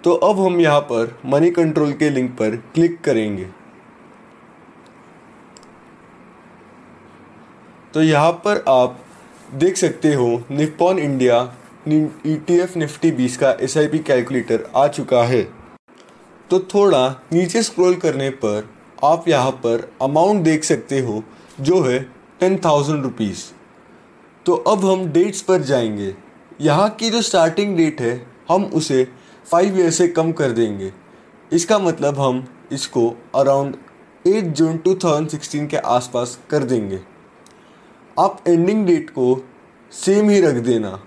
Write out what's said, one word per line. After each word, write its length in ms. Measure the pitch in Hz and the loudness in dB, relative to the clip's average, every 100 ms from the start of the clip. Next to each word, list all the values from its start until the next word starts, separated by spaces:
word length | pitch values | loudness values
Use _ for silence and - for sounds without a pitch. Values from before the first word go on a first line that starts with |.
तो 100 | 170 | 2
अब 260 | 175 185 196 | 2 2 2
हम 200 | 190 175 | 0 2
यहाँ 180 | 160 147 | 4 2
पर 380 | 143 117 117 - 131 | 0 -4 -4 -6 -2
मनी 240 | 139 170 | 2 2
कंट्रोल 400 | 170 165 156 147 | 2 0 0 -2
के 160 | 143 151 | 0 0
लिंक 220 | 135 127 | 0 -4
पर 240 | 127 110 117 - | -2 -4 -4 -6
क्लिक 280 | 160 170 170 | 0 0 0
करेंगे। 460 | - 117 107 98 92 - - - - - - - - - - - - - - - - - - - - - - - - - - - - - - - - - - - - - - - - - - - - | -2 0 -2 -6 -10 -16 -20 -20 -20 -20 -20 -20 -20 -20 -20 -20 -20 -20 -20 -20 -20 -20 -20 -20 -20 -20 -20 -20 -20 -20 -20 -20 -20 -20 -20 -20 -20 -20 -20 -20 -20 -20 -20 -20 -20 -20 -20 -20 -8
तो 80 | 151 | 0
यहाँ 300 | 160 147 160 | 4 4 2
पर 320 | 170 208 208 - | 2 -2 -2 2
आप 300 | 131 123 - - - - - - | 4 2 -2 -20 -20 -20 -20 -16
देख 240 | 135 175 185 | 0 0 2
सकते 360 | 170 - 160 | -2 0 0
हो 300 | 143 120 117 120 | 2 0 0 -4
Nippon 500 | 139 151 151 175 185 147 | -4 -4 0 0 2 -2
India 380 | 135 123 117 123 - - - - | 0 4 2 0 -10 -20 -14 0
ईटीएफ़ 920 | 151 151 - 156 156 151 175 180 180 | 0 0 -4 -6 -4 0 0 0 -4
Nifty 320 | 147 - 165 | -6 -2 -2
बीस 260 | 131 127 123 | 0 -2 0
का 140 | 139 120 | 0 0
एसआईपी 380 | 131 156 147 156 | -2 0 0 -2
कैलकुलेटर 680 | 156 131 120 135 113 113 - 127 | 0 0 0 -4 -2 -4 -2 0
आ 120 | 143 | 0
चुका 360 | 147 120 123 | 0 0 2
है। 240 | 120 127 95 - - - _ _ - - - - - | 2 0 -2 -10 -20 -20 _ _ -20 -20 -20 -20 -2
तो 100 | 185 185 | -2 0
थोड़ा 340 | 202 202 147 127 131 - | 2 4 4 2 -2 -2
नीचे 280 | 165 175 226 | 0 0 -2
स्क्रॉल 320 | 214 - 180 180 | -2 0 0 2
करने 340 | 170 135 135 131 | -2 -2 -4 -4
पर 260 | 110 104 107 - - - | -4 -4 -6 -18 -20 -2
आप 240 | 147 165 170 | 0 0 2
यहाँ 240 | 143 131 | 0 0
पर 360 | 131 117 117 - - | -2 -2 -2 -4 -6
अमाउंट 420 | 135 147 185 208 | -2 0 2 2
देख 200 | 160 151 | 2 0
सकते 360 | 156 151 - 135 | 0 -2 -2 -4
हो, 240 | 123 107 107 - - - | -4 -6 -10 -20 -20 -6
जो 220 | 139 185 | 0 2
है 180 | 139 127 143 - - - | 2 -2 -4 -18 -20 -2
टेन 180 | 185 185 170 | 0 2 2
थाउजेंड 380 | 147 143 151 | 2 0 -4
रुपीज। 400 | 131 - 107 85 - - - - - - - - - _ - | -4 -4 -6 -6 -14 -20 -20 -20 -20 -20 -20 -20 -20 _ -2
तो 80 | |
अब 320 | 180 - 208 190 | 0 0 0 2
हम 200 | 190 180 | 0 0
डेट्स 300 | 160 202 196 | 0 0 -2
पर 200 | - 185 | 0 0
जाएंगे। 520 | 139 135 113 104 98 98 - - - - | 2 -2 -2 -4 -8 -10 -20 -20 -20 -4
यहाँ 280 | 151 147 214 | 0 2 0
की 200 | 214 226 | -2 -4
जो 120 | 233 | -2
स्टार्टिंग 540 | - 185 165 160 208 175 | 0 2 2 0 -2 0
डेट 240 | 160 151 | 0 0
है, 240 | 120 123 - - - | -4 -4 -10 -20 -2
हम 140 | 180 202 | -2 0
उसे 420 | 190 160 131 127 - - - - | -4 0 0 0 -6 -20 -20 -2
फ़ाइव 260 | 170 196 190 | 0 2 2
ईयर 120 | 170 | 0
से 160 | 165 175 | 2 0
कम 240 | 170 160 | 2 -2
कर 200 | 165 139 | 0 -2
देंगे। 400 | 113 110 101 95 - - - - - - | 0 -2 -4 -10 -12 -20 -20 -20 -20 -4
इसका 280 | 170 - 214 | -4 0 0
मतलब 400 | 180 165 143 143 | 0 0 -2 0
हम 240 | 135 127 131 - - | -2 -2 -8 -20 -14
इसको 320 | 135 - 131 117 117 - 131 | -12 -6 0 -2 -2 -6 0
around 400 | 135 139 139 110 - - - _ 180 | 2 2 -2 -8 -18 -20 -20 _ 0
एट 180 | 214 180 | 0 -2
जून 320 | 147 160 160 | 0 0 0
टू 180 | 185 185 | -2 0
थाउजेंड 340 | 180 151 156 | 0 0 -2
सिक्सटीन 380 | 151 - 147 147 | -8 -8 -8 -4
के 100 | 151 | -4
आसपास 600 | - 123 123 123 120 - - | 0 -2 -2 -6 -6 -10 -4
कर 140 | 151 | -4
देंगे। 360 | 131 123 104 95 92 - - _ - - _ - - - - - | 0 -2 -4 -10 -12 -20 -20 _ -20 -20 _ -20 -20 -20 -10 -2
आप 240 | 190 196 - | -2 0 0
एंडिंग 380 | 170 175 214 196 | 2 2 0 2
डेट 240 | 170 - | 0 -2
को 340 | - 123 131 - - - _ - | -2 0 0 -4 -20 -20 _ -20
सेम 380 | - - 202 214 | -6 0 2 4
ही 120 | 202 | 4
रख 140 | 170 123 | 4 0
देना। 440 | 120 117 104 95 | 0 -2 -2 -10